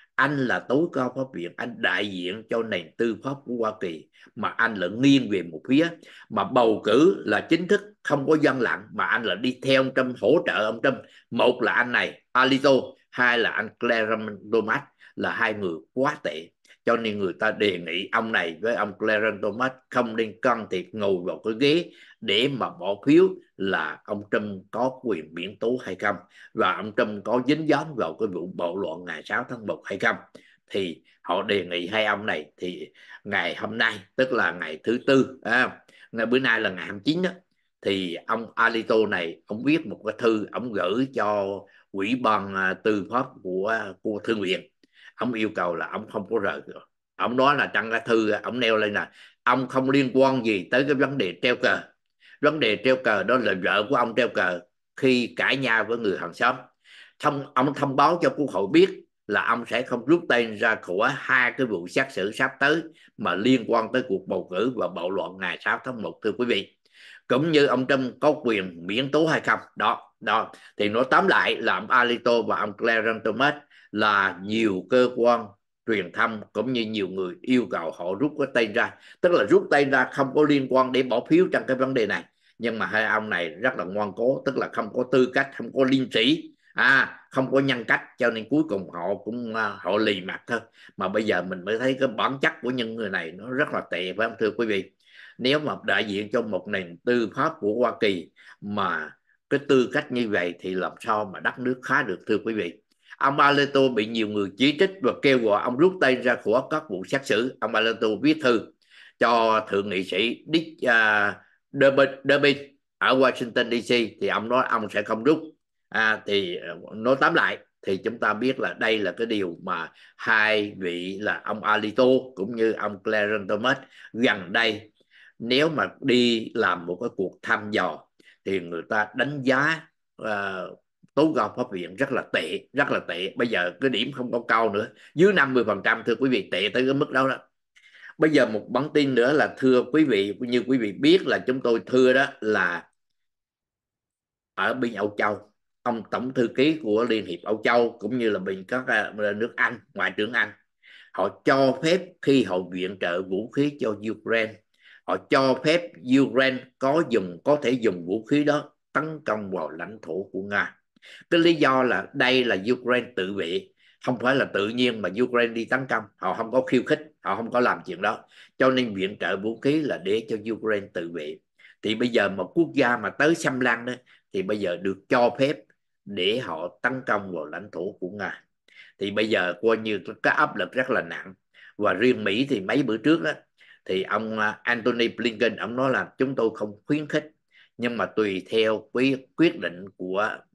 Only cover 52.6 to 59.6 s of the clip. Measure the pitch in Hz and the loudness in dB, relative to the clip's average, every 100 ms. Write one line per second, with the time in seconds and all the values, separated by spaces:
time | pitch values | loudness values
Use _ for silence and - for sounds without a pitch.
52.6 | 113 104 131 131 117 104 98 127 104 95 | 2 2 2 2 2 0 2 2 2 0
53.6 | 92 98 104 131 117 110 117 107 92 87 | 0 0 2 0 0 0 0 0 -2 -2
54.6 | - _ _ - 131 123 117 - 98 135 | -8 _ _ -2 2 2 0 -2 0 0
55.6 | 127 113 104 117 107 80 85 85 120 135 | 0 0 0 -2 -2 -2 -4 -2 0 -2
56.6 | - _ _ - - - 151 139 135 127 | -8 _ _ -20 -20 -4 -2 -2 -2 0
57.6 | 143 139 139 135 143 170 143 139 143 90 | 0 0 0 4 4 4 2 0 -2 -2
58.6 | 98 160 190 - - _ - 101 - 120 | 2 4 4 2 -18 _ -4 -2 0 -2